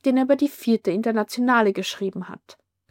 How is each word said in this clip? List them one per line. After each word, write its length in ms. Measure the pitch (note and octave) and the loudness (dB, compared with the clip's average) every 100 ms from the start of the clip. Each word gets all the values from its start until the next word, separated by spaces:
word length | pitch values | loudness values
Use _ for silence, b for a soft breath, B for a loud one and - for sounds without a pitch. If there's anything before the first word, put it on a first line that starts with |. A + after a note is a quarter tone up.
| C4+ | 0
den 120 | B3+ | 2
er 80 | C4 | 2
über 100 | C#4 | 2
die 120 | C#4+ | 0
Vierte 440 | - - A3+ - | -2 0 0 0
Internationale 840 | F3+ A3+ A3 G#3 - B3 A#3+ G#3+ | -2 0 -2 -2 -2 2 4 2
geschrieben 560 | G3 F#3+ - G3 F#3+ F3+ | 0 -6 -6 -6 -8 -12
hat. 300 | F3+ _ - _ _ _ | -14 _ -20 _ _ _